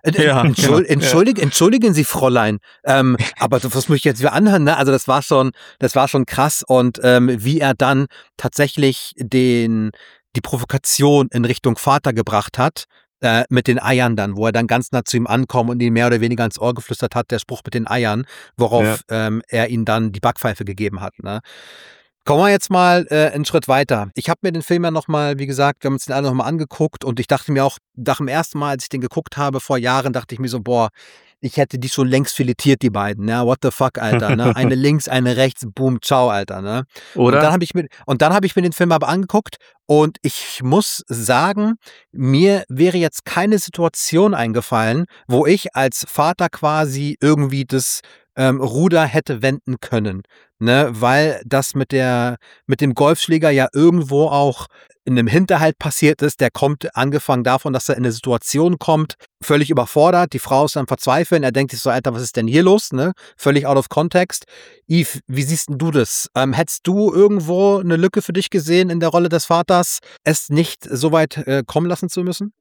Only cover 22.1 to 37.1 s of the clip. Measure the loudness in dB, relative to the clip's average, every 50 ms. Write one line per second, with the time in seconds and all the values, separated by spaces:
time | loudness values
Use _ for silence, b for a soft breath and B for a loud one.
22.1 | B _ _ 0 2 4 4 4 4 2 0 0 2 2 4 4 4 2 2 0
23.1 | 2 2 2 2 0 -2 -4 0 0 -2 2 2 2 2 2 0 -2 -2 -2 -6
24.1 | _ -8 -4 -4 -4 _ -2 -4 -4 -4 -2 -2 -2 0 0 -2 -2 -4 -4 -2
25.1 | -2 -2 -2 -2 -4 -4 -6 -6 -2 0 0 0 0 _ -4 -4 -4 -4 -4 -4
26.1 | -4 -2 -2 -2 -2 -2 -2 -2 -4 -4 -6 -8 -4 -4 -4 -4 -4 -8 -8 -8
27.1 | -6 -6 -2 -2 -2 -2 -2 -2 0 0 0 0 -2 -6 _ _ _ -8 -4 -4
28.1 | -2 -2 -2 -4 -2 -4 -4 -4 -6 -6 -4 -4 -6 -6 -8 -10 -8 -8 -8 -6
29.1 | -6 -8 -10 -8 -6 -4 -4 -4 -4 -6 -4 -2 -4 -2 0 0 0 0 0 -2
30.1 | -4 -6 -8 _ -10 -8 -8 -6 -6 -8 -4 -2 0 0 0 -2 b b b b
31.1 | b b b b b b -12 -6 -2 -2 -2 -2 -2 -8 -8 -6 -2 -2 0 2
32.1 | 2 0 0 -2 -2 -2 -2 -2 -2 0 2 2 2 2 2 -2 -2 -2 -4 -4
33.1 | -6 -6 -4 -4 -2 0 0 0 0 0 -2 -4 -2 0 -2 -2 _ -4 -2 0
34.1 | 0 0 2 0 0 0 0 0 0 2 0 0 2 2 2 2 2 0 -2 -2
35.1 | -2 0 0 0 2 2 0 0 0 -6 -14 -14 -6 -2 -2 0 0 -2 -2 0
36.1 | 2 2 4 2 2 -2 -4 -6 -10 -10 -8 -6 -6 -6 -8 B B B B B